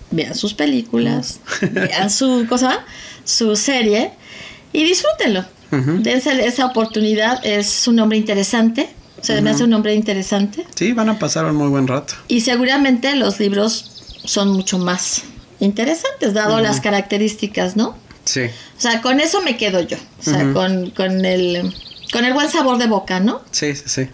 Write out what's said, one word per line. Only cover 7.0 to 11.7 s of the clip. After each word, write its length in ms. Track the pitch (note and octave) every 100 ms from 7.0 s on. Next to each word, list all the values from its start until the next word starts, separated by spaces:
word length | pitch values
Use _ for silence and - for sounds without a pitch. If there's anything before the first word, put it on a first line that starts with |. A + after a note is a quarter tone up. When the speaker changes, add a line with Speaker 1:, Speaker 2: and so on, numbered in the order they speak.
| G#3+ G#3+ A3+ B3+
Speaker 1:
es 420 | G#3+ G#3 G#3 - A#3+
un 100 | A#3
hombre 160 | G#3+ A3
interesante, 720 | G#3+ G3 G3 A#3 A3+ A3+ - - - -
o 40 |
sea, 100 | - G#3+
me 0 | G3+
Speaker 2:
Ujú. 0 | -
Speaker 1:
hace 80 |
un 100 | A#3+
hombre 200 | A3 G#3+
interesante. 720 | G#3+ G#3+ F#3+ F#3 G3+ G3+ D4+ F4
Speaker 2:
Sí, 180 | - G3+
van 160 | A#3 A3
a 80 | G#3+
pasar 260 | D3 E3
un 120 | D#3+ D3+
muy 120 |
buen 180 | C#3+